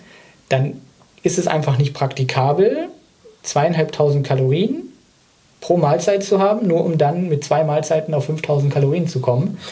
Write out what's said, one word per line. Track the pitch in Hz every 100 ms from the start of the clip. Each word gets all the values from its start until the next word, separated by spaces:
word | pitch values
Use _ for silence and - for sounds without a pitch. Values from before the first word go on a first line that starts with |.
| - - - - -
dann | 135 139 - - _ _ -
ist | 170 175
es | 175
einfach | 156 143 131
nicht | 139
praktikabel, | - 135 - 127 131 139 160 214 294 339 - _ _ - -
zweieinhalbtausend | - 147 165 160 156 - 147 143 135
Kalorien | 135 131 156 226 330 - - _ _ _ _ _ -
pro | - 175
Mahlzeit | 147 170 202 202
zu | - 190
haben, | 196 220 196
nur | 165
um | 170 160
dann | 143 175 180
mit | 143
zwei | - 151
Mahlzeiten | 156 151 151 160 156
auf | 143 143
fünftausend | 156 - 143 139
Kalorien | 143 139 175 165
zu | 131
kommen, | 127 123 202 - -